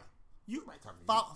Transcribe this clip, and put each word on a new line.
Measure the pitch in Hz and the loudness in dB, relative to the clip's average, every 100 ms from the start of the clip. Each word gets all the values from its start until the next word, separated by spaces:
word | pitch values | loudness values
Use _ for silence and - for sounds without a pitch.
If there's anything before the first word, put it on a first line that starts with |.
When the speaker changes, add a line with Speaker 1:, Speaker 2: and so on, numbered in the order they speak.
| - - - - - | -10 -20 -20 -18 -8
Speaker 1:
You | 269 | -8
Speaker 2:
Nobody | - - | -8 -14
talking | - - - | -16 -4 4
to | |
you. | 220 | 4
Speaker 1:
fo-, | 220 | 4